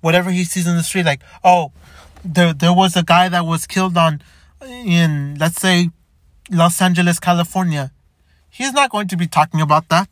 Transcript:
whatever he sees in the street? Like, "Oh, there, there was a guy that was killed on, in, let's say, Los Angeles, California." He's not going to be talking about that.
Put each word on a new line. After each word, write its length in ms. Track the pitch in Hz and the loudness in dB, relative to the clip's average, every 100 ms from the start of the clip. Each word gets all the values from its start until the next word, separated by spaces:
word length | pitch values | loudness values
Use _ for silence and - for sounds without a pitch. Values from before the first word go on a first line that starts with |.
whatever 300 | 165 170 180 | 2 0 2
he 140 | 180 | -2
sees 220 | 175 - 170 | -2 -4 -2
in 100 | 170 | -2
the 60 | |
street? 240 | 160 190 165 | -2 -2 -2
Like, 160 | 139 - - | -2 -6 -2
"Oh, 300 | 185 180 151 _ - - - - | 2 2 0 _ -20 -20 -20 -18
there, 280 | 180 160 175 | -6 0 2
there 200 | 151 170 | 2 2
was 240 | 180 190 175 | 4 2 0
a 60 | |
guy 260 | 165 170 185 | 2 2 4
that 180 | 175 165 | 0 -2
was 200 | 165 - | -4 -4
killed 300 | - 190 170 | -4 -2 2
on, 240 | 165 147 - _ _ _ 269 | 0 0 -10 _ _ _ -20
in, 720 | 247 240 170 165 147 143 143 | -12 -2 0 2 0 -6 -4
let's 220 | 160 165 | -4 -2
say, 300 | 185 180 175 - _ _ _ _ - | 0 2 0 -4 _ _ _ _ -6
Los 320 | 180 170 170 | 0 2 2
Angeles, 360 | 185 175 175 170 | 0 2 0 0
California." 720 | - 175 170 185 180 151 135 _ _ _ _ _ _ | 0 0 0 -2 -4 -4 -6 _ _ _ _ _ _
He's 220 | - 262 | -8 -4
not 180 | 269 269 | 0 0
going 180 | 208 202 | -2 -4
to 80 | 180 | -4
be 100 | 170 | -2
talking 340 | - 156 160 | 0 0 0
about 280 | 151 151 165 | 0 0 0
that. 200 | 165 190 | -2 -2